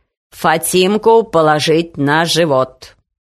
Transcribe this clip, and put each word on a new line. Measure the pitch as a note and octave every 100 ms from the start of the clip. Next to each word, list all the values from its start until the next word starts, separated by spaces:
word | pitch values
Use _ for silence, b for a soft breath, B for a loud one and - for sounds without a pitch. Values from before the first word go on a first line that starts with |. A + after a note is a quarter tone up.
| _ _ _
Фатимку | - E3+ D#3+ - F3+ F#3 G#3 A3 A3+
положить | G#3+ E3 D#3 D3+ D3+ D#3+ E3+ -
на | C#3 D#3 E3+
живот», | D#3+ D#3 C3 C3 _ - _ _ _